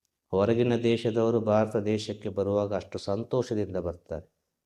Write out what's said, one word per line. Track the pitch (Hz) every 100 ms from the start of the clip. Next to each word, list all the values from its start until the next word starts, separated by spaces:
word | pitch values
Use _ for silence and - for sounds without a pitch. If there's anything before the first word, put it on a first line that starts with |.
| _ _ _
ಹೊರಗಿನ | 92 101 117 123 117
ದೇಶದವರು | 117 117 117 110 113 117
ಭಾರತ | 104 107 107 110
ದೇಶಕ್ಕೆ | 101 107 104 107 107
ಬರುವಾಗ | 98 98 101 101
ಅಷ್ಟು | 98 - 92
ಸಂತೋಷದಿಂದ | - 101 117 131 117 107 95 92
ಬರ್ತಾರೆ, | 87 85 - 80 - _ _ _